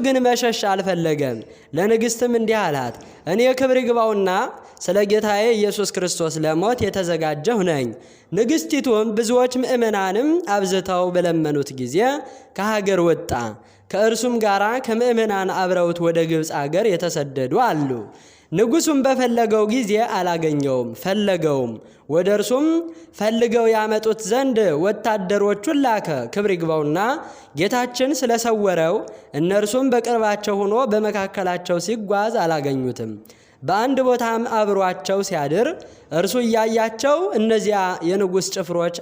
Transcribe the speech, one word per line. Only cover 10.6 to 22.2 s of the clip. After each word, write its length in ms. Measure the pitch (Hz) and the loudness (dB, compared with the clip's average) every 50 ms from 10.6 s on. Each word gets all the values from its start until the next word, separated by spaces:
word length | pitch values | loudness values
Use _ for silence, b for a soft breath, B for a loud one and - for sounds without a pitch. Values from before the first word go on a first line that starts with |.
| 190 185 185 185 180 190 185 180 180 180 | 0 0 0 -2 -2 0 0 0 0 0
በለመኑት 580 | 175 175 175 175 165 165 156 151 147 143 139 - 135 | 0 0 2 2 2 0 0 0 0 -2 -2 -4 -6
ጊዜ 240 | 127 127 120 131 175 233 262 285 - - B B B B B B | -8 -6 -2 0 2 2 2 0 -2 -6 B B B B B B
ከሀገር 480 | - 196 214 220 214 202 196 196 175 | -6 -4 -2 -2 0 0 0 2 4
ወጣ። 300 | 170 170 160 165 - - 135 123 117 110 107 - b b b b b b | 4 4 2 0 -2 -6 -4 -4 -4 -6 -8 -12 b b b b b b
ከእርሱም 440 | - 190 214 226 226 226 247 247 240 | -2 0 2 2 2 0 0 0 0
ጋራ 280 | 233 214 208 196 196 202 214 240 262 262 | 0 2 2 2 2 2 0 0 -2 -2
ከምእመናን 680 | - 220 226 240 247 240 226 226 214 202 196 190 190 170 | -2 0 2 2 2 2 2 2 0 0 0 -2 -2 -2
አብረውት 460 | 175 185 180 185 185 175 175 170 170 | 0 0 0 2 2 2 0 0 0
ወደ 180 | 170 170 165 165 165 | 0 0 2 2 2
ግብፅ 240 | 160 165 160 156 156 - | 2 0 0 -2 -2 -2
አገር 340 | 160 143 143 156 180 233 | -4 -2 0 0 0 2
የተሰደዱ 680 | 226 175 165 180 170 - 165 143 143 131 139 131 127 151 220 | 2 0 0 0 -2 -2 -2 -4 -4 -4 -4 -2 0 2 2
አሉ። 300 | 254 226 175 151 143 135 127 117 104 104 B B B B B B B B 156 | 2 2 2 0 0 -2 -2 -4 -8 -12 B B B B B B B B 0
ንጉሡም 460 | 175 226 233 254 330 320 311 302 277 | 0 2 2 2 2 2 2 2 2
በፈለገው 640 | 240 269 262 254 254 240 233 233 233 214 214 220 214 | 2 2 2 2 0 0 2 2 0 2 2 2 2
ጊዜ 260 | 214 220 269 247 190 208 214 233 - 226 | 2 0 -2 0 0 0 0 0 0 -2
አላገኘውም፣ 760 | 190 180 180 170 165 165 156 151 147 139 139 131 127 120 117 113 | -2 -2 0 0 0 0 0 0 0 0 0 0 0 -2 -4 -6
ፈለገውም። 800 | - - 180 196 214 208 202 190 175 160 156 143 135 127 120 110 104 B B B B B B | -6 -4 -2 -2 0 0 0 0 0 0 0 0 0 -2 -4 -6 -10 B B B B B B
ወደ 180 | 139 170 | 0 0